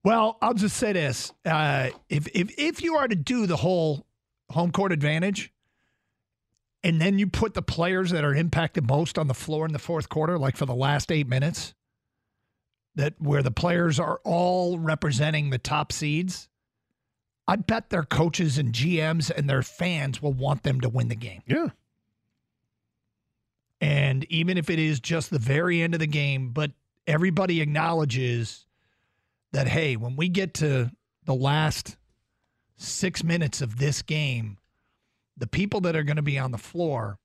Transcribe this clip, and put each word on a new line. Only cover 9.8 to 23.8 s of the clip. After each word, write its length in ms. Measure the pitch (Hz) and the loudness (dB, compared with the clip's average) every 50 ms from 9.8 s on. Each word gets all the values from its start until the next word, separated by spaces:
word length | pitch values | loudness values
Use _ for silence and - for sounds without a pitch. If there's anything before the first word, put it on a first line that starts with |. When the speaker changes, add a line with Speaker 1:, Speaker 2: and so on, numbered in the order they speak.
| - - 175 156 - - | -4 -2 -4 -4 -4 -4
Speaker 1:
quarter, 280 | - 151 156 160 180 | -2 0 0 0 0
like, 200 | 165 135 135 120 | 2 0 0 0
for 80 | - 147 | 0 -2
the 100 | 131 123 | -2 0
last 360 | 127 135 139 147 139 - - | 0 2 2 2 0 0 0
eight 160 | 170 151 143 | 0 0 0
minutes, 460 | 120 127 131 139 165 156 - - - - _ _ _ _ _ _ _ _ _ _ _ _ _ _ _ _ _ _ _ _ _ _ _ _ | 0 0 0 0 0 -2 -4 -10 -12 -16 _ _ _ _ _ _ _ _ _ _ _ _ _ _ _ _ _ _ _ _ _ _ _ _
that 200 | 165 139 151 - | -2 -2 -2 -2
where 240 | _ 160 143 143 143 | _ -2 0 2 2
the 80 | 135 127 | 2 0
players 480 | 110 - - 175 175 175 175 170 147 | 0 0 0 2 2 4 2 2 2
are 220 | 143 170 156 - - _ | 0 0 -2 -2 -4 _
all 520 | 202 170 170 180 180 180 185 180 175 180 | 0 0 2 2 2 2 2 0 0 0
representing 720 | 170 165 160 156 156 - 156 131 120 147 156 160 151 147 143 | 0 0 0 0 0 0 0 2 2 2 2 2 0 0 0
the 80 | 131 | -2
top 360 | 120 - - 151 147 151 - - | -2 -2 -2 -2 -2 -2 -2 -4
seeds, 560 | - 156 147 147 160 180 185 180 - - _ _ _ _ _ _ _ _ _ _ _ _ _ _ _ _ _ _ _ _ | -4 -2 0 0 0 -2 -4 -6 -10 -14 _ _ _ _ _ _ _ _ _ _ _ _ _ _ _ _ _ _ _ _
I 80 | - 185 | -2 -2
bet 340 | 226 - - 220 226 - _ | 0 0 -2 -2 -2 -2 _
their 140 | - 175 151 | -2 -4 -2
coaches 540 | - - - 160 170 156 - 180 156 123 | 0 0 2 2 2 2 0 0 0 2
and 140 | 147 147 117 113 | 0 0 0 0
G 240 | 117 131 170 180 | 0 0 0 2
Ms 340 | 156 156 156 165 165 147 - | 0 0 0 0 0 0 -2
and 180 | - - 143 139 | -2 -2 0 0
their 140 | 135 135 131 | 0 0 0
fans 580 | - - - 175 180 175 156 139 139 123 - | -4 -4 -4 -2 -2 -2 -2 -2 -4 -6 -4
will 120 | 143 147 135 | -2 -2 -2
want 300 | 127 131 143 143 - - | 0 0 -2 -2 0 0
them 180 | 143 131 131 | 0 0 0
to 80 | 123 117 | 0 0
win 180 | 113 127 117 | 0 0 0
the 80 | 117 117 | 0 -4
game. 260 | 110 120 117 92 104 - | -6 -8 -12 -14 -14 -4
Speaker 2:
Yeah. 220 | - 254 311 339 - - _ _ _ _ _ _ _ _ _ _ _ _ _ _ _ _ _ _ _ _ _ _ _ _ _ _ _ _ _ _ _ _ _ _ _ _ _ _ _ _ _ | -2 0 0 0 -2 -6 _ _ _ _ _ _ _ _ _ _ _ _ _ _ _ _ _ _ _ _ _ _ _ _ _ _ _ _ _ _ _ _ _ _ _ _ _ _ _ _ _